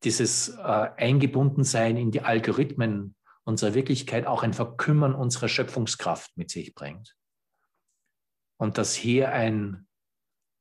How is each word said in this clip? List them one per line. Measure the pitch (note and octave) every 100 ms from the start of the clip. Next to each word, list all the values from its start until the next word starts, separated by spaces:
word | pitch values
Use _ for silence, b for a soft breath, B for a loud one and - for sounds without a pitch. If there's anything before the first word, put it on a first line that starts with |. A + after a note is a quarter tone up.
dieses, | A#2+ - A2+ - -
äh, | -
Eingebundensein | - G#2+ G#2+ - A#2+ C#3 C3 C3 C#3 C#3 C3 A#2 A2+ A#2
in | A#2+
die | G#2+
Algorithmen | - A2+ A2 G#2+ C3+ - A2+ G2+ G2+ - b b -
unserer | A2 G#2+
Wirklichkeit | A2+ C3 C3 - A2+ A#2
auch | B2
ein | A2+
Verkümmern | - A#2 - - D3+ C#3+ C3
unserer | B2 - A2+
Schöpfungskraft | - A#2+ B2+ A2 - F2 E2 - -
mit | E2+
sich | F2 D#2
bringt. | - C#2+ E2 A2+ _ _ _ _ _ _ _ _ _ _ _ _ _ _ -
Und | G#2+ G2+
dass | G#2
hier | - A#2 B2+ C3+
ein | C3+ A2+ G#2+ G2+ F#2 - _ _ _ _ _ _ _